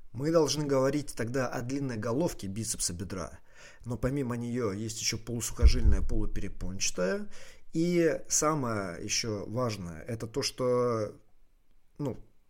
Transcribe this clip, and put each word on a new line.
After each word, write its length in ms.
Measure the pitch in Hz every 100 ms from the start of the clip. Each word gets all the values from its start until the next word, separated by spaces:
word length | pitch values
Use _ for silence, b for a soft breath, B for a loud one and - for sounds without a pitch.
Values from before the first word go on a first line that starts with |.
| -
Мы 180 | 117 147
должны 340 | 165 143 143
говорить 500 | 147 135 135 143 139
тогда 340 | - 117 131 123
о 140 | 135
длинной 340 | 123 139 135 117
головке 500 | 117 123 170 - 98
бицепса 460 | 98 110 - -
бедра. 460 | 87 95 92 80 - B B B B
Но 120 | 117 120
помимо 380 | 127 143 123 120
нее 360 | 120 120 113
есть 280 | 98 110 110
еще 180 | - 113
полусухожильная, 840 | - 117 - - 117 123 110 98
полуперепончатая. 1300 | - 117 104 107 101 - 92 98 - - 190 202 202 B B B -
И 480 | 165 170 175 165 - -
самое 720 | - 156 156 120 107 95 85
еще 420 | 107 - 120 104 92
важное, 560 | 113 120 101 85 78 -
это 200 | 113 113
то, 160 | 139
что, 720 | - - 127 123 123 113 104 - - - - _ - - - -
ну, 200 | 143 107 - -